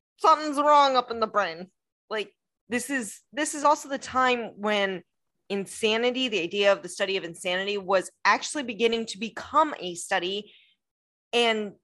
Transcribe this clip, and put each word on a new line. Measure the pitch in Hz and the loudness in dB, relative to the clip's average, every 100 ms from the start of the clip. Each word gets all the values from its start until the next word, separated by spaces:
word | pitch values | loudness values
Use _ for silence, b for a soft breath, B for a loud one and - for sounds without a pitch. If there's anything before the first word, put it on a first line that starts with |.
| _ _ | _ _
Something's | - 302 302 277 | 4 4 2 2
wrong | 294 294 277 254 | 6 8 6 4
up | 247 | 0
in | 233 | -2
the | 214 | -2
brain. | 208 180 160 185 _ _ _ - | 0 -2 -4 -14 _ _ _ -8
Like, | 214 208 _ _ _ - | -6 -8 _ _ _ -6
this | 240 240 | -6 -4
is, | 277 202 - _ | -4 -6 -12 _
this | 233 294 | -4 -4
is | 302 | 2
also | 285 302 269 | 2 2 0
the | 269 | -8
time | - 254 254 247 220 - | -4 0 2 2 -4 -6
when | 208 208 196 185 - _ _ _ - | -2 0 0 -4 -10 _ _ _ -8
insanity, | 196 190 - 214 220 247 247 254 | -6 -6 -2 0 2 0 0 -2
the | 202 | -2
idea | 170 202 202 | -2 2 4
of | 196 | 2
the | 180 | -2
study | - 196 190 | -6 -4 -4
of | |
insanity, | 165 165 185 180 196 208 | -6 -8 -4 -4 -2 -4
was | 185 190 180 _ 196 | 0 0 0 _ 2
actually | 226 - 302 | 2 0 -8
beginning | 254 196 233 233 226 | -6 0 0 0 -6
to | 190 | -8
become | 220 - - 294 311 - | -10 -10 -2 0 0 -2
a | 180 170 | -10 -8
study, | - 190 175 202 208 b b b _ _ _ _ - | -4 -2 -2 -6 -10 b b b _ _ _ _ -4
and | 240 233 220 208 - | 0 2 0 -4 -10